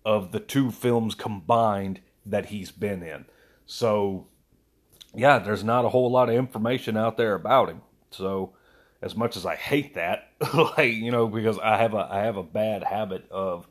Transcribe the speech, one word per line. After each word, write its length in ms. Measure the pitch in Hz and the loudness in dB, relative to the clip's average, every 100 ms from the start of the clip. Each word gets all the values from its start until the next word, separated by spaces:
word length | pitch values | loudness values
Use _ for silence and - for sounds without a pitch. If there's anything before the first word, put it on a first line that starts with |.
| 110 | 0
of 260 | 107 92 | 0 0
the 80 | 107 | -8
two 320 | - 139 127 | -2 0 0
films 420 | - 123 117 110 | 0 0 2 0
combined 880 | - 113 101 87 117 113 98 98 95 _ _ 104 | -4 -8 -4 2 4 4 2 -2 -6 _ _ -4
that 220 | 101 95 | -4 -4
he's 240 | 104 90 | -8 -12
been 320 | - 104 95 | -6 -6 -6
in. 220 | 82 69 65 _ _ _ - | -10 -14 -16 _ _ _ -18
So, 640 | - 113 104 101 92 - _ _ _ _ _ _ - - | -2 2 2 0 -4 -10 _ _ _ _ _ _ -20 -14
yeah, 260 | - 135 127 | 2 4 4
there's 240 | 95 101 | 2 -2
not 220 | 107 120 113 | 0 2 4
a 40 | |
whole 200 | 127 123 | 4 4
lot 200 | 127 120 | 4 4
of 60 | 117 | 2
information 640 | 127 110 117 135 - 110 | 0 -2 -2 -2 -2 0
out 200 | 113 113 | 0 0
there 180 | 113 95 | 0 0
about 340 | 104 131 101 | 2 4 4
him. 120 | - - _ _ | -2 -18 _ _
So, 420 | - 95 95 95 _ _ _ _ _ | -8 -4 -4 -6 _ _ _ _ _
as 140 | 92 104 | -8 -4
much 220 | 117 98 | -4 -4
as 80 | 87 | -6
I 100 | 78 | -6
hate 400 | - 143 139 90 | -2 -2 -2 -4
that, 340 | 85 - - - | -4 -4 -8 -8
<laughs> 120 | 143 | 0
like, 400 | 143 156 - 131 | 2 2 4 2
you 180 | 113 117 | 0 0
know, 160 | 120 113 | 0 0
because 300 | 110 110 95 | 0 0 0
I 200 | 110 104 | 2 2
have 160 | 113 | 2
a, 140 | 104 87 | 0 -2
I 120 | 98 | -2
have 120 | 110 98 | -2 -4
a 80 | |
bad 400 | 82 104 110 101 | -4 -2 -2 -2
habit 420 | - 101 104 90 - | -4 -4 -4 -8 -8
of 340 | 95 95 87 - | -6 -4 -6 -10